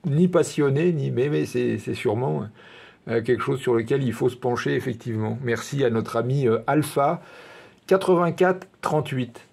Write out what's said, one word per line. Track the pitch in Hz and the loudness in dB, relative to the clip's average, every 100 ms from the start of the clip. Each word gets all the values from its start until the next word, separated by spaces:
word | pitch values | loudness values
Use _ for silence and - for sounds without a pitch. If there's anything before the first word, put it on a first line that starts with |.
| 156 | 0
ni | 147 180 | 2 4
passionné, | 175 151 - 143 139 180 | 4 2 2 2 4 2
ni, | 160 135 | 0 -2
mais, | 120 143 | -2 0
mais | 151 143 | 0 -2
c'est, | 123 123 110 | -2 -2 -2
c'est | 127 117 | -4 -4
sûrement, | 120 107 151 151 107 - - - - _ - | -2 0 -2 -4 -6 -14 -20 -20 -20 _ -4
euh, | 117 | -2
quelque | 113 120 | 0 0
chose | - 135 | 0 -2
sur | - | 0
lequel | 117 117 139 | 0 0 0
il | 131 | 0
faut | - 131 | 0 -2
se | - | 0
pencher, | 127 120 143 139 | -4 -2 -2 -2
effectivement. | 127 113 127 110 107 113 | -4 -6 -6 -4 -4 -4
Merci | 123 113 - 143 127 | -4 -4 -4 -2 0
à | |
notre | 113 110 117 | 0 -2 -2
ami, | 120 139 131 | 0 2 2
euh, | 113 - | 2 2
Alpha | 147 147 - 143 170 - - - - - _ - | 0 2 0 0 0 -8 -20 -20 -20 -20 _ 0
quatre-vingt-quatre | 190 190 175 175 170 180 185 - _ | 2 4 4 4 2 2 2 -6 _
trente-huit. | - 151 - 135 117 - - | -2 -2 -2 -4 -6 -10 -20